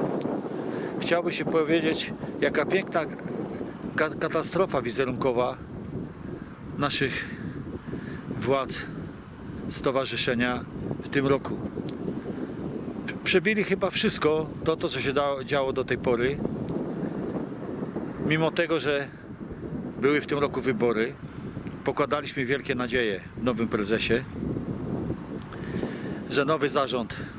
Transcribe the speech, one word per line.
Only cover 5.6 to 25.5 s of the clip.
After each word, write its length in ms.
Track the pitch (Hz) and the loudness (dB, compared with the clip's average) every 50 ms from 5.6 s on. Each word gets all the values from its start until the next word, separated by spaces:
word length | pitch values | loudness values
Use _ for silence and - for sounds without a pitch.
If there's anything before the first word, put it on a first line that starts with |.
| - - - - - - - - - - - - - - - - - - - - - - - - | -8 -10 -10 -10 -8 -6 -6 -6 -6 -8 -10 -10 -10 -10 -8 -10 -10 -12 -12 -12 -10 -8 -4 -2
naszych 520 | 143 139 - - 143 123 - - - - - - - - - - - - - - - - - - - - - - - - - - | 0 2 2 2 2 2 0 -2 -4 -6 -6 -8 -8 -8 -8 -8 -8 -8 -8 -8 -8 -8 -8 -6 -6 -8 -8 -8 -8 -6 -4 -2
władz 380 | 107 123 135 135 127 - - - - - - - - - - - - - - - - - - - - - | 2 2 2 2 2 0 -2 -4 -4 -6 -8 -8 -8 -10 -10 -12 -14 -14 -14 -12 -12 -10 -10 -8 -6 -4
stowarzyszenia 960 | - - - 143 127 135 131 - 117 113 - 135 123 117 123 123 123 - 90 - - - - - - - | -2 0 2 2 2 2 2 0 0 0 2 2 4 4 4 2 2 0 -4 -6 -8 -6 -4 -4 -4 -4
w 60 | - - | -4 0
tym 180 | - 139 135 | 2 2 4
roku. 320 | 139 139 131 - - 104 - - - - - - - - - - - - - - - - - - - - - - - - - - - - - - | 4 4 4 2 -2 -4 -4 -4 -6 -4 -4 -6 -6 -6 -4 -4 -4 -4 -4 -6 -6 -6 -6 -6 -6 -6 -6 -6 -6 -6 -6 -6 -6 -8 -6 -6
Prze-, 100 | - - - - | -6 -6 -2 2
przebili 400 | - - 185 156 214 214 214 190 | 4 4 6 6 4 4 4 2
chyba 260 | - 196 185 196 180 | 2 2 2 2 2
wszystko 600 | - - - 208 - - - 151 156 156 156 156 - - - | 2 4 4 4 4 4 4 4 4 4 2 -2 -4 -2 0
to, 120 | 160 160 | 0 2
to, 120 | 156 175 156 | 2 2 0
co 120 | 131 131 | 0 0
się 120 | 117 139 | 0 2
da-, 320 | 131 147 143 143 139 135 131 | 2 4 4 2 2 0 0
działo 280 | 120 147 139 135 131 | 0 2 2 2 2
do 120 | 131 131 127 | 2 2 2
tej 140 | - 127 123 | 2 2 2
pory. 400 | - 131 120 113 123 131 143 147 - - - - - - - - - - - - - - - - - - - - - - - - - - - - - - - - - - - - - | 4 4 4 4 4 2 2 0 -2 -2 -2 -2 -2 -2 -2 -2 -2 -2 -4 -4 -4 -4 -2 -4 -4 -2 -2 -4 -4 -6 -8 -8 -8 -8 -6 -6 -6 -4 -4 -6 -6 -6 -4 -2 0
Mimo 240 | 147 156 160 160 156 | 2 4 4 4 2
tego, 300 | 156 170 170 156 165 151 | 4 2 2 2 2 0
że 280 | 127 147 143 139 139 - - - - - - - - - - - - - - - - - - - | 2 2 0 0 0 -4 -8 -12 -14 -14 -12 -10 -10 -10 -10 -8 -8 -6 -6 -6 -6 -6 -4 2
były 200 | 127 139 147 143 | 4 4 4 4
w 60 | - | 2
tym 120 | - 147 143 | 0 0 2
roku 220 | 143 135 - 135 | 2 2 0 0
wybory, 540 | 117 131 123 107 123 120 107 107 117 131 139 - - - - - - - - - - - - - - | 2 2 2 4 4 4 4 4 2 0 -2 -6 -12 -12 -10 -10 -10 -8 -8 -8 -8 -8 -8 -4 -2
pokładaliśmy 640 | 143 - - 143 127 147 147 143 127 - 147 127 | 0 2 2 4 4 2 0 0 -2 -2 0 2
wielkie 280 | 117 143 131 - - 131 | 2 2 0 2 0 0
nadzieje 460 | 123 123 117 120 127 117 107 98 90 - - - | 0 0 2 4 4 4 4 2 0 -4 -8 -6
w 60 | - | 0
nowym 260 | 113 127 117 110 117 107 | 0 2 2 2 2 2
prezesie, 560 | 123 107 101 98 113 104 - - 113 127 135 - - - - - - - - - - - - - - - - - - - - - - - - - | 2 2 4 4 4 4 4 4 4 4 2 0 -4 -4 -2 -2 -2 -2 -2 -4 -4 -4 -4 -2 -2 -2 -2 -2 -4 -4 -6 -8 -8 -8 -8 -8